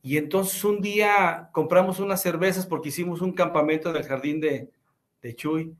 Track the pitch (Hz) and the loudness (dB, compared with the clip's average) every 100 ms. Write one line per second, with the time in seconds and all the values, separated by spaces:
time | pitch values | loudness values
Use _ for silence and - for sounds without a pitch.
0 | 131 147 147 190 190 - 208 208 202 208 | -2 -2 0 0 0 -2 0 0 0 2
1 | 208 202 180 165 - - 147 180 185 185 | 4 4 4 0 -4 -2 4 4 4 -2
2 | 196 185 180 165 185 185 180 160 151 156 | -2 0 0 0 0 0 -2 -4 -4 -6
3 | 175 165 185 180 170 170 151 156 175 151 | -4 -2 -4 0 2 2 2 0 0 -4
4 | 135 135 143 151 151 135 131 _ _ _ | -4 -4 -2 0 0 -2 -6 _ _ _
5 | _ _ 120 117 151 160 165 160 | _ _ -14 -8 -4 -4 -4 -14